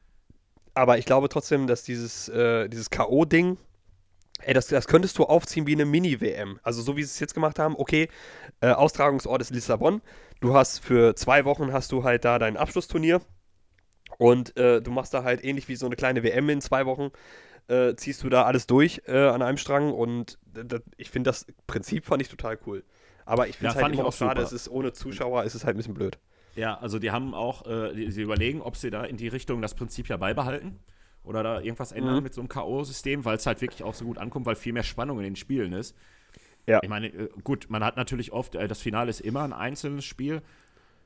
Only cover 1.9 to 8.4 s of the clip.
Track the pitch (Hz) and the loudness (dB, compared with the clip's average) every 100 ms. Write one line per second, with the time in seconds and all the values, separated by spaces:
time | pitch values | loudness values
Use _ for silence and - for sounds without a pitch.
1.9 | 120 117 - - 117 117 113 104 113 107 | -8 -8 -10 -6 0 2 2 -2 -6 -4
2.9 | - 110 135 156 165 180 180 - _ _ | 4 6 8 8 6 4 0 -8 _ _
3.9 | _ _ _ - - - 127 - 135 - | _ _ _ -18 -6 2 2 4 0 6
4.9 | 190 185 - - 165 - 160 147 151 147 | 6 6 2 6 4 4 -2 0 2 4
5.9 | 160 180 120 110 - 98 92 120 117 120 | 4 2 0 -2 -4 -8 -6 -6 -4 -4
6.9 | 143 143 - 147 165 156 147 156 151 139 | -4 -6 -6 -6 0 -2 0 -2 -2 0
7.9 | 156 160 - - - | 2 2 -4 -20 -20